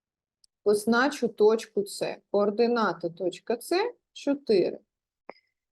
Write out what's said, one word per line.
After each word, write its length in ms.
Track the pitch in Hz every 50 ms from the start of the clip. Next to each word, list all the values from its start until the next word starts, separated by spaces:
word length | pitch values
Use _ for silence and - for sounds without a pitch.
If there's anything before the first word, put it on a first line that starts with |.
| _ _ _ _ _ _ _ _ _ _ _ _
Позначу 680 | - 202 208 208 - 226 233 233 262 285 285 - 247 220
точку 580 | - - 208 214 220 220 - - - 208 196
С. 340 | - - - 170 147 - - _ -
Координата 800 | - 202 202 208 208 220 240 233 240 240 214 190 165 170 - 165
точка 500 | 170 - 190 175 180 - _ - 226 233
С 340 | - - 339 370 427 480 - _ _ _
чотири. 680 | - - - 285 277 285 - - 214 180 175 - - - _ _ _ _ _ _ _ _ _ - - _ _ _ _ _ _ _